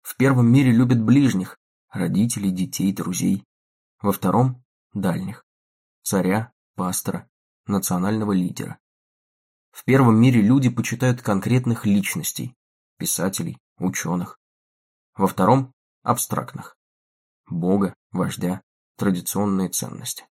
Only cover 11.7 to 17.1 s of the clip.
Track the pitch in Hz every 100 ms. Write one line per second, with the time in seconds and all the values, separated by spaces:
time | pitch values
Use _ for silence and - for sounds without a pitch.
11.7 | 113 107 101 95 - - - 60 _ _
12.7 | _ _ _ 85 - 92 - 85 - _
13.7 | _ 92 - 82 90 - - _ _ _
14.7 | _ _ _ _ - 95 - 95 135 131
15.7 | _ _ _ - 120 - - - - -
16.7 | _ _ _ _